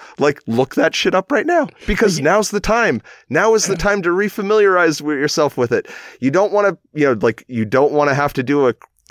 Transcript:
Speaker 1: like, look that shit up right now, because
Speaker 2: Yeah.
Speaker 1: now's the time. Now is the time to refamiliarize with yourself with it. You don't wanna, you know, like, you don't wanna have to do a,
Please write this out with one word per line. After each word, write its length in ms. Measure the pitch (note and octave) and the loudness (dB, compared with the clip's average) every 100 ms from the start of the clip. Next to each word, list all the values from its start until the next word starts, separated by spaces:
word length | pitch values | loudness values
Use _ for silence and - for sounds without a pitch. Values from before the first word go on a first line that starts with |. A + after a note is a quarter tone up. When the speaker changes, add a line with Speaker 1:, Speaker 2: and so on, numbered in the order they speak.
| - - | -6 -2
Speaker 1:
like, 220 | C#3+ C#3+ - | -2 -2 -4
look 280 | A2+ C3 - | -2 -2 0
that 180 | D#3+ - | -2 0
shit 180 | F#3+ F3+ | 0 -2
up 160 | F#3+ | -2
right 120 | C#4+ D4+ | -2 0
now, 220 | F4 C#4+ - - | 0 -2 -6 -6
because 320 | G3 G#3+ D#3+ | 0 0 0
Speaker 2:
Yeah. 60 | C#3+ | 0
Speaker 1:
now's 260 | G3 G#3 | 0 0
the 80 | G3+ | -4
time. 400 | - A3+ A3 A#2+ - - _ | -2 0 0 -2 -6 -20 _
Now 240 | C#3 G#3+ A3 | 0 2 2
is 100 | F3+ | 0
the 80 | F#3 | -2
time 240 | F#3 G3+ | 0 0
to 60 | F3 | 0
refamiliarize 920 | F3 G#3 - G3 G#3+ G3+ F3+ E3+ D3+ | 0 -2 -4 0 2 4 4 2 0
with 160 | D3+ D3 | -4 -2
yourself 380 | D3 - D3 - | -2 0 -2 0
with 140 | B2 | -2
it. 140 | A2 - - - - | -2 -4 -16 -20 -6
You 100 | B2+ | -2
don't 200 | D#3 G3+ | 0 0
wanna, 240 | G#3 G3+ F3 _ | 2 0 -2 _
you 120 | D3+ C#3+ | -2 0
know, 120 | A#2 | 2
like, 220 | A#2 A2+ _ | 0 -2 _
you 160 | B2 G#2+ | -6 -2
don't 260 | B2+ D3 | 2 2
wanna 220 | D3 D3 | 2 0
have 180 | C3+ C#3+ | 0 -2
to 100 | - | -4
do 240 | B2+ C#3+ C3 | -2 2 2
a, 60 | A2+ - _ _ | 0 -10 _ _